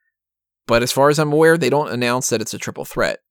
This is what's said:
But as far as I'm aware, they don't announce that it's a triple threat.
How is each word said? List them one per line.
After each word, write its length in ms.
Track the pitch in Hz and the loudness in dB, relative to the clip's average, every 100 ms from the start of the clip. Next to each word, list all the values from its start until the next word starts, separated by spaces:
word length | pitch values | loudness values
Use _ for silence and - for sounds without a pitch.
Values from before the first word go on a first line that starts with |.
| _ _ _ _ _ _ - | _ _ _ _ _ _ -2
But 160 | 143 | 0
as 100 | 160 | 0
far 180 | - 139 | 2 2
as 80 | 147 | 2
I'm 120 | 151 | 0
aware, 260 | 147 160 165 | 4 4 4
they 100 | 131 | 2
don't 220 | 139 151 | 0 -2
announce 380 | 120 123 123 - | -2 -2 -2 -2
that 100 | 113 | -4
it's 140 | 107 | -4
a 40 | 104 | -8
triple 280 | - 92 - | -10 -10 -10
threat. 320 | - 90 55 _ | -4 -4 -4 _